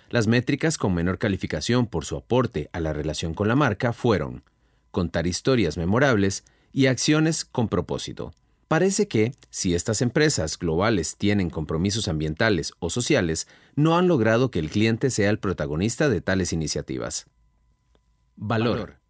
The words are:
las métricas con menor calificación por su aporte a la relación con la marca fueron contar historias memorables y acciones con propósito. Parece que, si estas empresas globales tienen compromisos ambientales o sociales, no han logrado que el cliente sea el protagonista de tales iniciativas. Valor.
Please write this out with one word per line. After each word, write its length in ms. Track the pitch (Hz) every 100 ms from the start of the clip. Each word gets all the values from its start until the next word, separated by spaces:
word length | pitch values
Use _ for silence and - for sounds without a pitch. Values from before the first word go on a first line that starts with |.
| -
las 160 | 120 107
métricas 500 | 117 - 143 160 -
con 160 | 110
menor 240 | 85 90 92
calificación 680 | 107 95 - 78 - 123 117
por 180 | 80
su 120 | - 73
aporte 540 | - 123 123 78 69
a 80 | 87
la 120 | 78
relación 420 | 76 76 78 82
con 140 | 80 104
la 80 | 131
marca 360 | 135 95 120
fueron 520 | - 120 90 67 62 _ _ _ _ _
contar 340 | 101 82 85 85
historias 520 | - 135 127 82 85
memorables 680 | 85 113 139 104 98 - _ _ _
y 160 | 135 131
acciones 580 | 127 - 156 160 156
con 240 | - - 107
propósito. 680 | 90 78 65 - - - - _ _ -
Parece 400 | 160 190 196 202
que, 240 | 110 123 - -
si 240 | - 92
estas 280 | 85 - 107
empresas 560 | 120 156 151 - 80 -
globales 580 | 85 82 110 98 80 -
tienen 340 | 101 104 85
compromisos 580 | 82 78 80 101 110 98
ambientales 640 | 78 78 78 110 85 - -
o 120 | 85
sociales, 580 | 120 127 131 85 80 - - _
no 240 | 143 160 170
han 80 | 180
logrado 440 | 143 110 117 127
que 100 | 85
el 100 | 78
cliente 400 | 104 110 110 131
sea 200 | - 101
el 80 | 110
protagonista 720 | 98 82 71 78 113 - 151
de 120 | 87
tales 320 | 95 95 87
iniciativas. 720 | 82 76 76 73 64 58 - - _ _ _ _ _ _ _ _ _ _ -
Valor. 600 | 104 113 117 104 85 -